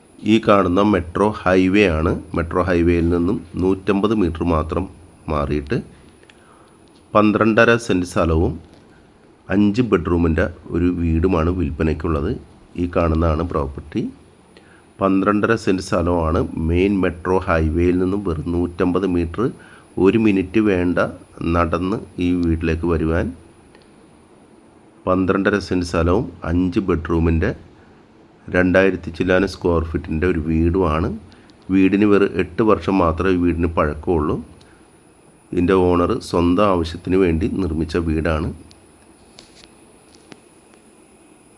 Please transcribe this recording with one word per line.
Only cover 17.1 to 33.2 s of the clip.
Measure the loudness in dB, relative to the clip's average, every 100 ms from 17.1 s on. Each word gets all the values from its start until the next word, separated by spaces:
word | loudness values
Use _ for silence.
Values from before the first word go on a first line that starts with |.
| -4 -2 -2 0
ഹൈവേയിൽ | 0 0 2 2 2
നിന്നും | 0 -2 -4
വെറും | -6 -4 -2
നൂറ്റമ്പത് | -2 -2 -2 0 0 -2
മീറ്റർ, | -2 -2 -4 -4 -16 -20 -14 2 2
ഒരു | 4 2
മിനിറ്റ് | 0 0 0 2
വേണ്ട | 2 0 0 -2 -6 -20 -8 -2 0
നടന്ന് | 0 -2 -2 -4 -8 -4 -2
ഈ | 0 0
വീട്ടിലേക്ക് | 0 -2 -2 -2
വരുവാൻ. | -2 0 -2 -4 -8 -18 -20 -20 -20 -20 -20 -20 _ _ -20 -20 -20 -20 -20 -20 _ -2
പന്ത്രണ്ടര | 0 0 0 0 -2 -2
സെന്റ് | -4 -2
സ്ഥലവും | 0 0 0 -2 -8 -4
അഞ്ച് | 0 0 0 -2
ബെഡ്റൂമിൻ്റെ | -2 -2 0 2 2 0 -4 -14 -20 -20 -20 -20 _ -20 _ -4 0
രണ്ടായിരത്തി | 2 4 2 0 -8 -6
ചില്ലാനം | 0 2 0
സ്ക്വയർ | -2 0 0 -2
ഫീറ്റിൻ്റെ | -6 -4 -2 -2
ഒരു | -2 -2
വീടുമാണ്. | 0 0 2 0 0 -2 -6 -14 -20 -20 -20 -2
വീടിന് | 2 4 4 4
വെറും | 4 2 0
എട്ട് | -4 0 2
വർഷം | 2 2 2
മാത്രമേ | 2 0